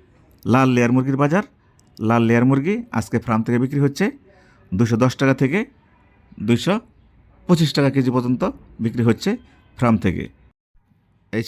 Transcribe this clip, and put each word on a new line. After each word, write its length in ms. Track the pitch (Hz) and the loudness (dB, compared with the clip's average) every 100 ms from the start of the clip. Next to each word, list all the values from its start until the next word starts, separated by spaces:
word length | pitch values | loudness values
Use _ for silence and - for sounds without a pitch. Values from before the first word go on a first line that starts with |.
| _ _ _ _ | _ _ _ _
লাল 240 | - 123 131 123 | 0 2 4 2
লেয়ার 160 | 120 | 2
মুরগির 240 | 127 131 135 | 2 0 0
বাজার। 220 | 143 180 - _ _ _ _ - | 0 0 -4 _ _ _ _ -6
লাল 240 | 110 117 113 | 0 2 2
লেয়ার 160 | 117 127 | 2 2
মুরগি 240 | 135 151 220 233 113 | 0 0 -4 -4 -8
আজকে 180 | 107 117 | -4 -6
ফার্ম 160 | - 110 113 | -2 -4 -2
থেকে 120 | 120 | -2
বিক্রি 160 | 131 143 139 | -2 0 -2
হচ্ছে 180 | 139 202 - _ _ _ _ - | 0 -4 -6 _ _ _ _ -8
দুশো 240 | 92 113 113 | -2 0 2
দশ 100 | 127 - | 0 0
টাকা 140 | 135 135 | 0 0
থেকে 160 | 131 185 254 _ _ _ _ _ _ - 104 | 0 -2 -6 _ _ _ _ _ _ -10 -2
দুশো 260 | 117 - 208 - _ _ _ _ _ - | 0 0 -4 -4 _ _ _ _ _ 0
পঁচিশ 220 | 170 151 - | 2 2 2
টাকা 120 | 139 | 0
কেজি 160 | 135 127 123 | 2 0 0
পর্যন্ত 260 | 123 123 190 - - - | 0 -2 -2 -6 -18 -6
বিক্রি 180 | 113 123 117 | -6 0 0
হচ্ছে 220 | 110 196 240 - _ _ - | 0 -2 -6 -8 _ _ -2
ফার্ম 180 | 120 110 | 2 2
থেকে। 200 | 98 82 - _ _ _ _ _ _ _ _ _ - | 0 -4 -8 _ _ _ _ _ _ _ _ _ -10
এই 120 | 110 | -8